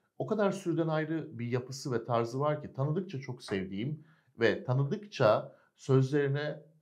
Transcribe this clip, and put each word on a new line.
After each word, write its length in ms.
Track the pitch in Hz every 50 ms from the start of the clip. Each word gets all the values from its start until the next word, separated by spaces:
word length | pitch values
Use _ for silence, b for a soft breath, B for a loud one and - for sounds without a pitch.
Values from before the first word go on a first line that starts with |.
| _ _ _ -
o 100 | 139 -
kadar 240 | 220 208 202 196
sürüden 360 | 185 - - 175 165 170 165 160
ayrı 520 | 156 156 156 151 160 160 131 107 110 113
bir 80 | 120 120
yapısı 440 | 123 123 - - 135 - - 139
ve 140 | 120 113 -
tarzı 340 | - 120 117 117 117 123 135
var 220 | 147 151 151 147
ki 120 | 143 - -
tanıdıkça 460 | 131 135 151 151 190 185 190 - 131
çok 240 | - - 120 - -
sevdiğim 600 | - 104 92 90 92 98 98 113 147 156 156 b b b b b b b -
ve 240 | 117 107 95 - -
tanıdıkça 920 | - 127 135 143 139 196 208 - - - - 127 107 110 135 143 B B B B B B
sözlerine 880 | _ - - 135 135 131 127 143 147 143 139 139 143 147 147 - - - - _ _